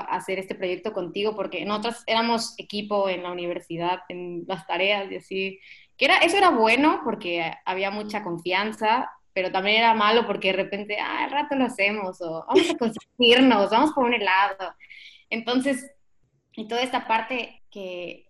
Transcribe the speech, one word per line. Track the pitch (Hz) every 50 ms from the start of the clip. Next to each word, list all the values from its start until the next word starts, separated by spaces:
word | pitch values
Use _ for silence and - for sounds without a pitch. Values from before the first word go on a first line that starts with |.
| - -
hacer | - 185 - - 190 190
este | 190 - -
proyecto | - 190 180 185 180 - 214 214
contigo | 196 180 165 - 202 202 214 208
porque | 202 185 156 180 165 160
nosotras | 202 214 214 214 233 233 - -
éramos | - 226 226 233 233 233 226 226 - -
equipo | - 190 - 208 208 208 208 208 202 196 190
en | 180 180 180
la | 175
universidad, | 180 180 175 175 175 175 - - 170 165 170 175 185 185 - -
en | 180 180 180 175 175 170 170
las | - 190 165 -
tareas | - 180 175 190 202 208 202 196 190
y | 185
así, | 185 - _ 190 190 190 196 190 - - - - - - _ _
que | - 254
era, | 294 370 -
eso | 311 339 392
era | 403 392 349
bueno | 285 226 220 220 233 262 294 320 370 - -
porque | 240 214 208 - 175 170 170 165 160 - - _
había | 185 185 190 202 196
mucha | 202 214 214 214 214 202 208
confianza, | 180 170 165 - 180 180 190 208 220 214 - 220 214 226 254 - - - - _ _ _
pero | 190 185 180
también | 185 190 190 208 214
era | 226 233 233 226
malo | 220 208 214 220 233 202
porque | 202 196 196 - 190
de | 185 185 190
repente, | 196 202 202 202 208 208 214
"Ah, | - - - - 240
al | -
rato | 269 285 294 285 277
lo | 262 254
hacemos", | 240 254 - 196 202 214 214 196 185 180 -
o | 175 165 165 165 -
"Vamos | - 254 - 330 339
a | 320
consentirnos, | - 233 226 - - - _ _ - 247 233 240 254 269 262 226 202 196 196
vamos | 220 233 294 311 -
por | 277 247
un | 240 247
helado". | 220 202 185 185 190 202 196 190 190 185 165 - _ - - - - - - - - _ _
Entonces, | 220 233 233 233 247 262 254 285 262 254 - - - _ _ _ _ _ _ _ _ _ _ _ _
y | 226 220
toda | 214 233 240
esta | 254 254 269 247 -
parte | - 220 226 226 - 262 240 220 - - - - -
que | - 202 190 185 180 175 175 170 - - _